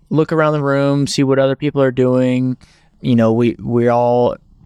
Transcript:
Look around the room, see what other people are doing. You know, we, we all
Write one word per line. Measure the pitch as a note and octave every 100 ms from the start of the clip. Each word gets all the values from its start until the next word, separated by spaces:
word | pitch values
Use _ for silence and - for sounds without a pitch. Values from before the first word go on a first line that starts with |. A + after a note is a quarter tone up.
| -
Look | D3 D#3
around | D#3+ D3+
the | D3+
room, | C#3 C#3 C#3 C#3+ C3+
see | -
what | C3+ C3+
other | C3+ C3+
people | D3 C#3
are | C3
doing. | B2+ B2+ B2+ B2+ B2+ B2+ B2 - _ _ _
You | - A#2
know, | A2+
we, | A2+ A#2+ -
we | G#2+ A#2+ A#2+
all | A#2+ A#2+ B2 A#2+ - _ _